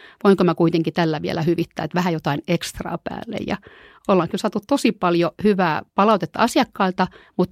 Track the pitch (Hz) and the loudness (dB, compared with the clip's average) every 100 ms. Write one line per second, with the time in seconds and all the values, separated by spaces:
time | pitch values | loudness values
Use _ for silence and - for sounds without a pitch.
0 | - - 202 196 175 160 165 165 165 180 | -20 0 2 4 2 2 2 0 -2 -2
1 | 165 151 175 170 160 170 165 - 156 175 | -2 -2 -4 -2 0 -2 -4 -8 -4 -2
2 | 180 160 156 143 - 170 - - - 170 | -2 -2 -4 -4 -2 -4 -4 -10 -10 -10
3 | - - 233 214 - - - - - _ | -10 -12 -10 -10 -6 -8 -10 -20 -20 _
4 | - 185 160 196 220 208 - 285 240 - | 0 2 0 -2 -4 -4 -2 0 0 0
5 | 180 170 170 - 214 196 175 151 - - | 0 2 0 0 0 2 0 -2 -4 2
6 | 202 208 196 - 233 302 247 - 190 185 | 4 2 0 0 0 2 0 0 -2 0
7 | 185 - _ - 180 | -4 -6 _ -2 0